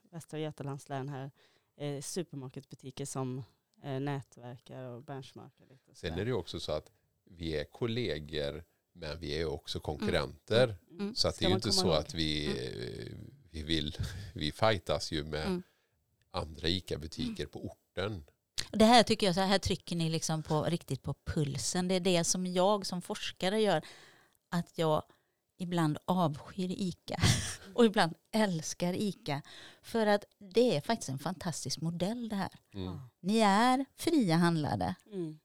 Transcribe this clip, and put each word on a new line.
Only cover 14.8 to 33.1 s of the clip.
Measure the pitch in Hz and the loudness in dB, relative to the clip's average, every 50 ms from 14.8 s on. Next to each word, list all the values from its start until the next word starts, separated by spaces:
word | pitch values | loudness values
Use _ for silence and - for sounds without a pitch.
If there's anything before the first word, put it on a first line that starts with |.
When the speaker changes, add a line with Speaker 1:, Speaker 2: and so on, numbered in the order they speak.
| - - 78 76 - - | 0 0 -2 -2 -2 -2
Speaker 2:
ju | 85 76 73 | -4 -4 -4
med | 76 78 76 - | -4 -4 -2 -2
Speaker 3:
Mm. | 202 185 180 180 - _ _ _ _ _ _ _ _ _ _ _ _ | -2 -2 -4 -4 -10 _ _ _ _ _ _ _ _ _ _ _ _
Speaker 2:
andra | - 92 82 76 80 73 78 80 | -6 -6 -6 -6 -8 -4 -2 0
ica-butiker | 90 92 - - 80 73 76 80 - - - - - - 76 | 0 0 -2 -4 -6 -6 -6 -8 -6 -6 -6 -6 -4 -6 -8
Speaker 3:
Mm. | - | -8
Speaker 2:
på | - - - | -8 -10 -10
orten. | 110 - - _ _ _ - 92 104 110 90 73 - _ _ _ _ _ - - - | -12 -12 -14 _ _ _ -4 -4 -4 -4 -8 -10 -16 _ _ _ _ _ -6 -6 -4
Speaker 3:
Och | - 208 | 4 6
det | 220 | 8
här | 220 240 240 202 | 8 10 8 8
tycker | - 226 - 214 190 | 6 4 2 2 2
jag, | 175 | 2
så | 190 | 2
här | 190 190 196 190 | 4 4 2 2
trycker | - - 196 - - - 175 | 2 0 -2 -2 -4 -4 -2
ni | 170 165 160 | -2 0 0
liksom | 160 160 - - 160 160 151 | 0 0 0 -2 -2 -2 0
på, | - 156 151 - | 0 0 2 2
riktigt | - 170 170 - - 139 - - | 2 0 -2 -2 -4 -6 -4 -4
på | - 139 - _ | -6 -8 -6 _
pulsen. | - - 170 151 143 135 139 - - - 180 180 180 | -4 0 0 0 0 -2 -2 -4 -2 -2 0 0 0
Det | 190 | 0
är | 185 | 2
det | 175 190 180 170 170 | 4 4 4 4 4
som | - - 185 180 185 | 2 0 0 -2 0
jag | 180 185 180 196 214 208 190 | 2 4 4 4 4 2 0
som | - - 180 | -4 -6 -6
forskare | 175 - 214 - - - - - - 185 202 220 | -6 -6 -8 -6 -6 -8 -6 -2 0 0 2 4
gör, | 220 202 175 156 - - - - - - - _ _ _ _ _ _ _ | 4 4 4 2 0 -4 -12 -20 -20 -20 -20 _ _ _ _ _ _ _
att | - 175 165 - - - | -4 -4 -4 -4 -2 0
jag | 165 156 156 - - - _ _ _ _ _ _ _ _ _ - | 2 4 2 2 0 -4 _ _ _ _ _ _ _ _ _ -10
ibland | 185 175 175 175 165 151 151 - - | -6 -2 2 2 2 2 2 0 -2
avskyr | - 185 185 180 151 147 139 - - - - 185 180 | 0 2 2 2 2 0 -4 -8 -10 -6 -6 -4 -4
ica | 185 - 196 180 - - _ - - - | -4 -2 -4 -4 -4 -6 _ -8 -2 2
<laughs> | - - - - - - - - - - 190 | 4 4 4 2 0 -6 -8 -10 -14 -4 4
och | - 240 | 6 6
ibland | 220 196 220 185 160 170 - _ _ | 6 8 6 4 4 2 -4 _ _
älskar | - 208 220 196 175 160 151 - - - 180 175 180 | 2 2 2 2 2 -2 -4 -6 -4 -2 -2 -2 0
ica. | 208 220 202 180 - - - 143 143 - - - - - - - - | 0 0 -2 -2 -4 -4 -4 -4 -4 -6 -10 -16 -20 -20 -20 -20 -20
För | - - - 233 220 208 | -12 -4 0 2 4 6
att | 208 208 - - _ _ | 4 4 2 -4 _ _
det | 208 190 - 226 247 247 180 143 | -20 0 4 4 6 6 4 2
är | |
faktiskt | - - 240 233 - - | 0 0 -2 -2 -2 -6
en | 131 135 | -6 -4
fantastisk | - 165 190 - - 175 156 - - 147 - - | -4 -6 -6 -4 -4 -6 -4 -4 -6 -6 -4 -2
modell | 156 165 175 165 175 190 233 247 240 220 | -2 -4 -2 0 -2 -2 -2 -2 -4 -4
det | 214 | -2
här. | 196 190 - - - _ _ - | -4 -4 -4 -6 -12 _ _ -10
Speaker 2:
Mm. | 101 92 | -8 -6
Speaker 1:
Ja. | 92 165 147 135 120 | -6 -6 -8 -12 -16